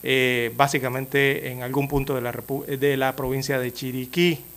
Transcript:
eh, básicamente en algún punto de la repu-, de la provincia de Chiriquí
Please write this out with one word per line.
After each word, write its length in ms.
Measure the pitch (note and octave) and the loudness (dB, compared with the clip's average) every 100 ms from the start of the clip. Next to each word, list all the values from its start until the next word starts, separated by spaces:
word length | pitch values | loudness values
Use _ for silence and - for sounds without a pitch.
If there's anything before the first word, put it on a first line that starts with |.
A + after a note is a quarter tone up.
eh, 480 | C3+ C3 B2+ B2 A#2 | 2 4 4 2 0
básicamente 960 | A#2 C#3 D3 B2+ C3 C3 C#3 C#3 C#3 C3+ | 2 2 2 -2 -4 0 2 2 2 -4
en 120 | B2+ | -8
algún 240 | B2+ C3+ C#3 | -4 -2 0
punto 260 | C#3+ C3+ | 0 0
de 60 | C3+ | -2
la 100 | A#2+ | -2
repu-, 340 | A#2 A#2 C#3 C#3 | -6 -6 -6 -4
de 300 | C#3 C#3+ C3+ | 0 2 2
la 200 | C3 C3 | 0 0
provincia 420 | C3 C3+ C3+ C3+ | -2 -2 -2 -2
de 140 | B2+ | -2
Chiriquí 720 | B2 C3 B2+ B2+ - F3 D#3 - | -4 -6 -6 -4 4 4 2 -6